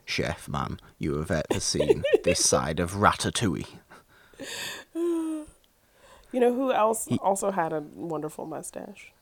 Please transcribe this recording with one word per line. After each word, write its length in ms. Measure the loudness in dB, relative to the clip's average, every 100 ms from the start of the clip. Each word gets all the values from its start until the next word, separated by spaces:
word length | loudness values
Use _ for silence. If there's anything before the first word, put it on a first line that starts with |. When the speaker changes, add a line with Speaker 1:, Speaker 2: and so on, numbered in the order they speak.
| -8
Speaker 1:
chef 420 | -4 -2 -4 -6
man 320 | -6 -4 -8 -14 -8
you 180 | -4 -2
have 120 | -2
ever 300 | -2 0 -2
seen 440 | 0 0 4 4 4
Speaker 2:
<laughs> 100 | 2
Speaker 1:
this 160 | 2 2 4
side 340 | 2 0 -2
of 140 | -2
Ratatouille. 720 | 6 6 6 -2 0 0 0 -4 -14 _ -20 _ _ -20 -16 -12 -8 -8 -10 -10 -2
Speaker 2:
You 1400 | 0 0 -2 -4 -8 -18 _ _ _ _ -20 -20 -4 4
know 140 | 4
who 180 | 4 2
else 340 | 4 2 2 0
Speaker 1:
He 100 | 0
Speaker 2:
also 320 | 2 2 0
had 220 | 0 0
a 80 | -2
wonderful 640 | -6 -10 -6 -4 -6 -8 -10
mustache? 680 | -8 -10 -12 -12 -16 -20 _